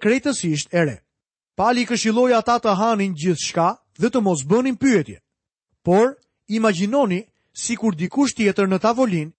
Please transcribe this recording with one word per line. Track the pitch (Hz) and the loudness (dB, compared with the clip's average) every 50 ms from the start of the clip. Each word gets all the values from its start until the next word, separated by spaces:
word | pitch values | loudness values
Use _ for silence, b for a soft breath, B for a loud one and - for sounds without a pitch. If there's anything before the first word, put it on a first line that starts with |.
| - | 0
krejtësisht | 214 240 269 - 294 240 - - 170 151 147 - - - | 0 0 0 0 -2 -4 -2 -2 -4 -4 -4 -4 -4 -2
e | 175 165 | 0 0
re. | 143 110 - _ _ _ _ _ _ _ _ _ _ _ | 0 -2 -8 _ _ _ _ _ _ _ _ _ _ _
Pali | - 190 233 247 247 240 | -2 0 0 0 0 0
këshilloi | 202 240 214 - 220 214 240 247 254 240 | -2 -2 -2 0 0 2 2 2 2 2
ata | 226 220 240 240 233 | 2 2 0 0 0
të | - 220 196 | 0 0 0
hanin | 180 214 233 226 202 196 196 180 | 2 2 0 0 0 -2 -2 -4
gjithçka | 147 151 185 170 - - - - 175 165 180 226 - _ _ _ - | -2 -2 -2 -2 -2 -4 -4 -2 0 0 0 0 -4 _ _ _ -2
dhe | 175 233 | -2 0
të | - 254 | 0 0
mos | 208 190 180 147 131 | 0 0 0 -2 0
bënin | 147 196 240 254 269 247 | 0 0 2 2 0 -2
pyetje. | - 277 269 240 185 143 - 95 - _ _ _ _ _ _ _ _ _ _ _ _ - | 0 2 2 2 2 0 -2 -8 -18 _ _ _ _ _ _ _ _ _ _ _ _ -2
Por, | 170 175 202 233 262 277 - _ _ _ _ _ - | 2 4 4 4 2 0 -4 _ _ _ _ _ -6
imagjinoni | 208 226 220 220 196 165 202 202 247 285 269 202 180 185 226 _ _ _ _ _ _ | -2 0 2 2 2 0 0 0 0 0 0 0 0 -2 -6 _ _ _ _ _ _
sikur | - - - 240 - 220 226 175 | -12 -8 -8 -6 -4 -2 -2 -2
dikush | 147 180 175 - 269 285 247 - | -2 -4 -4 -2 0 0 0 0
tjetër | - 220 196 180 - 196 | 0 0 0 2 2 0
në | 190 190 185 | 0 0 0
tavolinë | - 220 233 247 262 226 180 165 151 160 - | 0 0 0 0 0 0 0 -2 -4 -6 -10